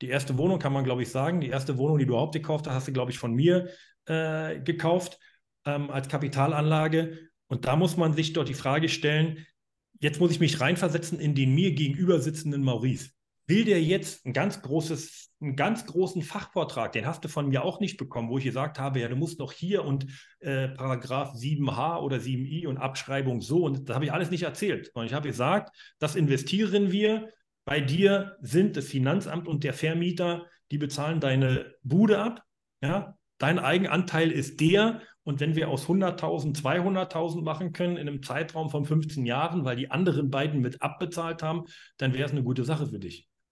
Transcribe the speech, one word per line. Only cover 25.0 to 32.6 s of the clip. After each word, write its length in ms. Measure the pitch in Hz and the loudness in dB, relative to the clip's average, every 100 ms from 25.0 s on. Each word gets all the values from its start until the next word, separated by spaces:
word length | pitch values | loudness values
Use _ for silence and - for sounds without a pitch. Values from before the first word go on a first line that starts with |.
| 113 | -4
ich 40 | |
habe 160 | 139 143 | -4 -4
gesagt, 480 | 107 131 202 208 - - - | 0 2 2 0 -18 -18 -4
das 180 | 151 180 | -2 2
investieren 760 | 147 135 - 190 214 202 202 | 2 2 2 0 2 4 2
wir, 380 | 196 214 220 214 _ _ _ - | 2 2 2 -4 _ _ _ -2
bei 140 | 147 | 0
dir 580 | 135 165 196 196 196 - | 2 4 6 4 0 -10
sind 380 | 135 156 208 - | 0 4 4 0
das 80 | - | -4
Finanzamt 600 | 139 131 185 - 165 170 | 0 2 2 0 -6 -4
und 160 | 143 | -2
der 120 | - | -2
Vermieter, 720 | - 156 165 175 175 175 170 - _ - | -2 -2 0 -2 0 -2 -2 -8 _ -8
die 80 | 147 | -4
bezahlen 420 | 147 147 151 165 | -4 -4 -2 0
deine 540 | 143 131 131 127 - - | 2 4 4 0 -4 -10
Bude 380 | 123 165 214 196 | 2 6 6 6
ab, 220 | 226 233 _ _ | 2 -6 _ _